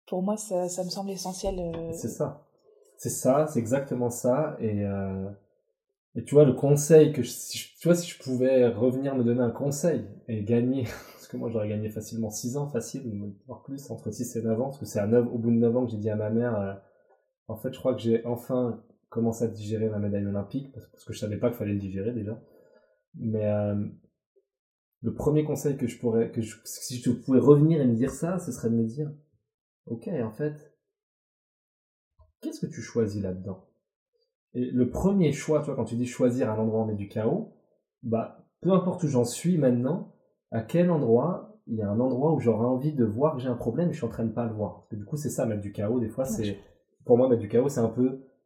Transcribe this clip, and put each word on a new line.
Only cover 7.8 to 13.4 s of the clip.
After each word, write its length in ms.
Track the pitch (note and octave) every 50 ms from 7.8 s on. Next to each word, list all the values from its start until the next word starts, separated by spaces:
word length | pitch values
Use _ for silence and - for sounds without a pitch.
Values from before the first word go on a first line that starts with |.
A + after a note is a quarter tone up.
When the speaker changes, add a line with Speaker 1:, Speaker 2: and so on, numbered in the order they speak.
| -
Speaker 2:
vois, 80 | E3 F3
si 140 | E3+ - -
je 80 | - - -
pouvais 420 | C3 B2+ B2 B2+ C3 C3 B2+ B2
revenir 460 | A#2 G#2+ G2+ A#2+ C3 A#2+ C3 C#3 C#3 C3+
me 80 | C3 A#2
donner 180 | A#2 A#2+ B2+
un 100 | B2 A#2
conseil 540 | A2+ - C3+ C#3+ C#3+ - - E3+ D3+ A#2 G2+ - - - -
et 160 | - A2 G#2+ G2+
gagner, 400 | G#2 A#2 A#2+ A#2+ B2+ C3 C3+ A#2+
<laughs> 300 | A2 - - - - -
parce 140 | - -
que 100 | - -
moi, 120 | B2 B2 A#2+
j'aurais 160 | A2 A2 G#2 G#2
gagné 200 | G#2+ G#2+ A2 A2
facilement 400 | G#2+ A2 G#2+ - A#2 A2+ A2+ G#2
six 260 | - - - A#2+ B2
ans, 100 | C#3+ D3 D3
facile, 340 | - A#2 A2+ - - C3+ A#2+ A#2 G2+ G2+ G#2 G2+ F#2+ -